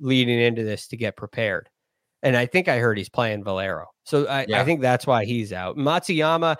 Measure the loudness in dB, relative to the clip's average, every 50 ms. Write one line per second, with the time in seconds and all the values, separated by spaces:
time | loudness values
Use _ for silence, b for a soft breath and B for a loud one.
0 | -2 0 2 2 4 4 4 4 4 2 2 0 -4 -4 -6 -6 -8 -12 -10 -6
1 | -6 -6 -6 -8 -12 -8 -4 -2 -2 -2 -2 -4 -6 _ _ _ _ _ _ _
2 | _ _ _ _ 0 2 2 2 2 2 0 0 2 2 2 2 2 2 0 0
3 | -4 -4 -2 -2 0 0 -2 -4 -4 -4 -4 -4 -4 -4 -6 -6 -10 -14 _ _
4 | -6 -2 0 0 0 0 -2 -4 -2 0 0 0 2 2 0 2 2 2 2 2
5 | 2 2 2 2 2 0 -2 -4 -4 -6 -8 -8 -8 -6 -4 -2 0 0 0 0
6 | 0 0 0 2 2 2 2 2 2 0 -2